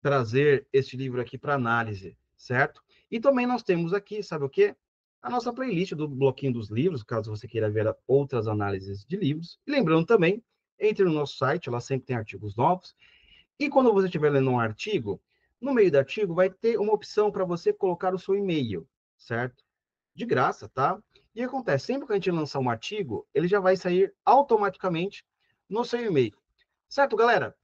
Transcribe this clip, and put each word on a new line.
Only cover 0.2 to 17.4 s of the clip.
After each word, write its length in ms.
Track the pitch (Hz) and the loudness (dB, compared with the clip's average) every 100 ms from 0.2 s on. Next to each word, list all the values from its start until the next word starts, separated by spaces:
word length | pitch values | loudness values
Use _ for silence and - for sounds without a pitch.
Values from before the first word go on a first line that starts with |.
| 117 123 147 131 - | 2 2 4 2 2
este 240 | 135 131 127 | 0 0 -6
livro 240 | 131 123 | -6 -6
aqui 160 | 117 127 | -8 -8
pra 180 | - | -4
análise, 640 | 143 120 117 113 98 92 - _ _ | -2 0 0 -2 -8 -12 -18 _ _
certo? 460 | - 127 151 - _ _ _ | -4 0 0 -2 _ _ _
E 100 | 233 | 0
também 260 | 277 262 247 | 2 2 2
nós 160 | 247 | -2
temos 300 | 226 175 170 | 0 0 0
aqui, 300 | 202 202 208 | -2 -4 -10
sabe 240 | 196 160 139 | -8 -6 -4
o 20 | |
quê? 260 | 185 208 - _ _ _ _ | 2 2 2 _ _ _ _
A 80 | 175 | -6
nossa 240 | 247 240 | -4 -4
playlist 400 | 240 262 180 190 | -6 -4 -2 -2
do 160 | 156 151 | -4 -6
Bloquinho 440 | 131 135 127 139 | 0 0 0 -4
dos 180 | 120 104 | -4 -4
Livros, 320 | 107 170 143 | -2 -2 -2
caso 280 | 104 117 110 | -6 -6 -6
você 180 | 107 - | -10 -6
queira 200 | 113 107 | -4 -2
ver 260 | 107 107 - - | 0 -2 -4 0
outras 400 | 135 139 123 110 | 0 2 -4 -2
análises 580 | 104 101 95 95 98 | -2 -2 -6 -8 -14
de 120 | - 190 | -8 -4
livros. 420 | 165 156 170 - - | -2 -4 -8 -18 -4
E 60 | |
lembrando 340 | 285 175 160 165 | -2 2 2 4
também, 360 | 226 165 208 _ _ _ _ | 4 4 0 _ _ _ _
entre 260 | 214 214 | -2 2
no 80 | 190 | 2
nosso 240 | 151 143 - | 2 -4 -2
site, 320 | 131 165 - | -2 -2 -4
lá 120 | 120 | -8
sempre 260 | - 135 - | -4 -6 -4
tem 100 | 123 | -6
artigos 380 | 110 101 104 | -6 -10 -10
novos. 400 | 101 147 185 - _ _ _ _ _ _ _ | 0 2 2 -4 _ _ _ _ _ _ _
E 100 | 302 | 0
quando 240 | 277 254 | 4 6
você 140 | 202 185 | 4 2
estiver 240 | 180 147 | 2 2
lendo 200 | 143 131 | 4 2
um 100 | 127 | 2
artigo, 600 | 113 110 - 202 104 90 _ _ _ _ | 0 -4 -4 -4 -4 -8 _ _ _ _
no 120 | 254 | -2
meio 180 | 254 190 | 2 4
do 80 | 139 | 4
artigo 360 | 139 - 202 | 0 -4 -4
vai 160 | 165 185 | 2 0
ter 280 | 185 226 226 | 2 -2 0
uma 140 | 208 | 0
opção 400 | 214 - - 214 | -2 -2 0 0
pra 120 | 202 | 0